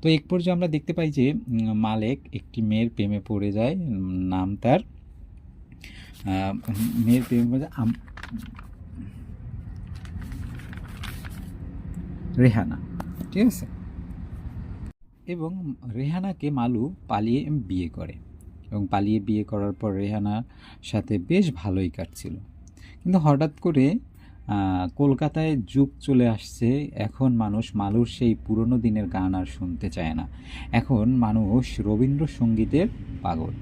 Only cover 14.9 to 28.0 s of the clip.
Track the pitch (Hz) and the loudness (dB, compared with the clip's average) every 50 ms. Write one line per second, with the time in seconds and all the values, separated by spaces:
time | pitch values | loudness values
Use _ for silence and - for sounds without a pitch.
14.9 | - _ - - - _ _ - 175 175 160 160 180 190 180 151 127 - - 123 | -12 _ -20 -20 -20 _ _ -10 -6 -6 -4 -6 -6 -6 -6 -6 -8 -8 -8 -8
15.9 | 107 117 135 143 160 180 185 196 185 - - 147 147 135 120 120 123 107 113 151 | -6 -4 -2 -2 0 -2 -2 -4 -4 -2 -2 -2 0 2 2 2 2 2 0 -2
16.9 | 185 - - - 110 104 107 113 117 135 - 147 151 147 117 90 92 90 90 82 | -4 -8 -6 -2 0 0 2 4 2 2 2 2 -2 -2 -2 -2 -2 -2 -2 -2
17.9 | - 90 85 80 - - - - - - - - - - - - - 104 101 95 | -4 -6 -8 -8 -10 -14 -16 -18 -20 -20 -20 -20 -20 -20 -14 -8 -4 -4 -2 0
18.9 | - 101 101 101 107 110 98 98 107 107 104 - - 104 101 101 95 - - 110 | 2 2 4 4 2 2 2 2 0 0 0 0 -2 -2 0 -2 -2 -2 -2 -2
19.9 | 98 95 101 101 104 107 104 101 104 107 120 - - - - - - - - - | 0 0 0 0 0 0 0 0 0 -2 -4 -6 -12 -20 -20 -20 -20 -18 -14 -2
20.9 | - 110 98 - 110 101 87 101 165 185 208 165 131 82 80 101 92 95 95 87 | -2 -2 0 2 0 0 2 2 4 4 4 4 2 -2 -4 -2 0 0 0 0
21.9 | - - 90 - - - - 87 85 92 - - - - - - - - - - | -2 -6 -10 -10 -10 -12 -10 -10 -10 -10 -12 -16 -20 -20 -20 -20 -20 -20 -20 -20
22.9 | - - - 175 185 190 156 151 143 135 156 156 147 - - 175 165 139 131 139 | -20 -6 -2 4 4 6 6 6 6 6 4 0 -2 -2 -2 2 4 6 6 6
23.9 | 175 254 - - - - - - - - - - 107 101 98 95 92 90 92 87 | 4 2 -4 -6 -20 -20 -20 -20 -20 -16 -6 -2 0 0 2 2 2 0 -2 -2
24.9 | - - 143 143 135 123 156 147 - 160 160 160 156 139 104 - - 139 139 135 | 0 2 4 4 4 4 2 -2 0 0 0 2 0 0 -2 0 4 4 4 4
25.9 | - - - - 139 127 123 120 110 104 - - - - 120 117 127 143 147 139 | 2 -8 -2 4 6 6 6 6 4 2 -4 -10 -6 0 2 2 2 2 0 -4
26.9 | - 104 104 107 - - 135 131 123 117 110 104 101 107 113 - - 110 101 98 | -4 -4 -4 -4 -2 2 2 4 4 4 2 2 0 0 -2 -2 -2 -2 0 2
27.9 | 101 113 | 4 4